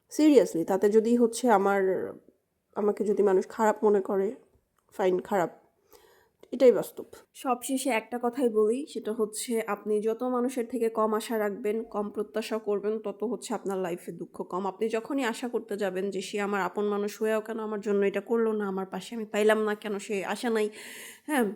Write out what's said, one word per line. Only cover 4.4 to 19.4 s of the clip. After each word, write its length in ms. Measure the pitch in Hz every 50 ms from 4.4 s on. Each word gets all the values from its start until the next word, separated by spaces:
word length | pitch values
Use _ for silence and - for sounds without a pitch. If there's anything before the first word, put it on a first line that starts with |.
| - _ _ _ _ _ _ _ _ _ - -
ফাইন, 220 | 202 185 180 180
খারাপ, 300 | - - 214 196 165 160 - - _ _ _ _ _ _ - - _ _ _ _ _ _ _ _ - -
এটাই 200 | - 247 269 247
বাস্তব। 340 | 214 175 180 - - - - - - - - _ -
সবশেষে 560 | - - 277 240 247 - - 269 254 - 277
একটা 300 | 233 220 220 - 247 240
কথাই 280 | 240 240 240 269 277 240
বলি, 360 | 208 214 214 214 233 269 302 - -
সেটা 180 | 220 - 208
হচ্ছে 500 | 220 247 214 208 - - - - 233 226 220 -
আপনি 340 | 208 - - 214 214 208
যত 220 | 208 220 220 226 254
মানুষের 440 | 254 254 247 240 254 254 254 233 240
থেকে 220 | 262 240 226 226
কম 240 | 226 - 214 220 220
আশা 260 | 220 226 - 240 214
রাখবেন, 440 | 208 208 196 185 247 208 214 226 226
কম 260 | - - 208 208 202
প্রত্যাশা 480 | 202 208 208 208 - 220 226 - 226 220
করবেন, 420 | 214 208 208 196 185 208 220 220
তত 240 | 220 208 196 - 208
হচ্ছে 300 | 226 247 - - - 233
আপনার 240 | 220 - 190 202 190
লাইফে 340 | 185 170 175 175 - -
দুঃখ 320 | 170 175 175 - - - 185
কম। 240 | - - 180 202 190
আপনি 220 | 185 - 220 226
যখনই 340 | 226 220 226 - 302 277 269
আশা 240 | 220 226 - - 240
করতে 300 | 240 220 226 - 202 196
যাবেন 340 | 208 190 185 185 190 202
যে 100 | 190 185
সে 200 | 175 - - 208
আমার 200 | 202 196 208 196
আপন 240 | 180 175 - 214 208
মানুষ 360 | 208 208 202 202 208 208 -
হয়েও 200 | 220 220 220 220
কেন 180 | 214 226 226 226
আমার 220 | 220 214 214 208
জন্য 240 | 196 220 202 202 202
এটা 160 | 196 190 202
করলো 300 | 202 - 233 233 226 220
না, 160 | 220 214 208 196
আমার 180 | 190 185 190
পাশে 300 | 185 185 185 180 - 240
আমি 100 | 233 214
পাইলাম 380 | 208 - 208